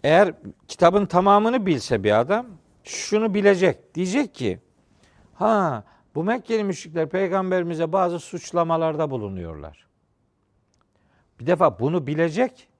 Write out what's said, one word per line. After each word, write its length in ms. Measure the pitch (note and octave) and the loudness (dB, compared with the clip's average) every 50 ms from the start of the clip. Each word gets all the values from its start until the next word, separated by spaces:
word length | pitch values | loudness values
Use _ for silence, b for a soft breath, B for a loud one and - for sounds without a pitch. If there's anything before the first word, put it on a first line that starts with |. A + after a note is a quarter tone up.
| - | 2
Eğer 300 | C#3+ D#3 F3 G#3 F3+ - - - G2+ - _ _ _ | 4 4 4 4 4 0 -8 -16 -18 -18 _ _ _
kitabın 380 | - - F3+ E3+ F#3 G#3 G3+ | -2 4 4 6 6 4 0
tamamını 600 | - - F3 F#3 G3+ G3+ G#3 G#3+ A3+ B3 C4 G3+ | 2 2 2 4 6 4 6 4 2 0 0 0
bilse 380 | F#3 D#3+ B2 - - B2+ G#2+ F#2+ | 0 -2 -2 0 -2 -2 0 2
bir 160 | G#2 G#2 A2 | 2 2 2
adam, 260 | B2 D3 G3+ A3+ B3 A#3+ F#3+ - _ _ _ _ _ | 2 2 -2 -4 -4 -8 -18 -20 _ _ _ _ _
şunu 500 | - - - - - G#3 G#3+ A3 A3+ F#3 | -14 -12 -12 -6 -2 0 0 0 0 0
bilecek. 600 | G#3 G3+ G3+ G3+ F3 F#3+ F3+ B2+ - _ _ _ | 2 4 4 4 6 4 2 0 0 _ _ _
Diyecek 400 | D#3+ F#3 F3+ F#3+ C4+ D4 G3 _ | -6 -4 -2 0 -2 -2 -2 _
ki, 240 | - C3 G#2 F2+ - _ _ _ _ _ _ b b b b b b b b b | -6 -4 -4 -4 -6 _ _ _ _ _ _ b b b b b b b b b
"Ha, 500 | - F#3 G#3+ A3+ G#3 F#3+ D#3+ C3 A2 G#2 b b b b b _ | -2 0 2 2 2 0 -2 -4 -6 -10 b b b b b _
bu 100 | C#3+ E3 | -6 -4
Mekkeli 400 | G3+ A#3 B3+ - - A3+ A3 G#3 | -2 -4 -4 -4 -4 -2 -2 -2
müşrikler 440 | G3 F3+ - - E3+ D#3 E3+ D#3+ D#3 | -2 -6 -6 -10 -10 -4 -4 -4 -2
peygamberimize 840 | - F#3+ G3 F3+ F3 F#3+ F#3+ F#3 F#3 F#3 F3 E3+ E3+ D#3 E3 D#3+ | -2 -2 -2 0 -2 -2 -2 0 -2 -2 -2 -4 -4 -4 -4 -2
bazı 260 | E3 F#3+ F#3 F3 F3 E3+ | 0 0 0 0 -2 -6
suçlamalarda 920 | - - - E3+ - - - F3 E3+ E3 E3 D#3+ E3 D#3+ D#3 D3+ D#3+ D3 | -10 -10 -14 -14 -12 -4 -2 -2 0 0 0 0 0 -2 -2 -2 -4 -4
bulunuyorlar." 760 | C3+ B2 G#2 G2+ F#2+ F#2 F2 E2 D#2+ D2+ C#2+ D#2 D#2 _ _ _ _ _ _ _ _ _ _ _ _ _ _ _ _ _ _ _ _ _ _ _ _ _ _ _ _ _ _ _ _ _ | -4 -6 -6 -6 -8 -8 -10 -10 -12 -14 -16 -18 -20 _ _ _ _ _ _ _ _ _ _ _ _ _ _ _ _ _ _ _ _ _ _ _ _ _ _ _ _ _ _ _ _ _
Bir 60 | A#2 | -2
defa 320 | C3+ F3 D#3+ F3+ D3+ G2+ - | -2 2 4 2 2 2 0
bunu 280 | A#2 C#3+ E3 F3+ C#3+ | -2 -2 -2 -2 -4
bilecek. 640 | B2 D3+ D3+ E3 E3 D3+ G3 B3+ B3+ - _ - _ _ | -4 -2 -2 -2 -2 0 -2 -2 -2 -2 _ -20 _ _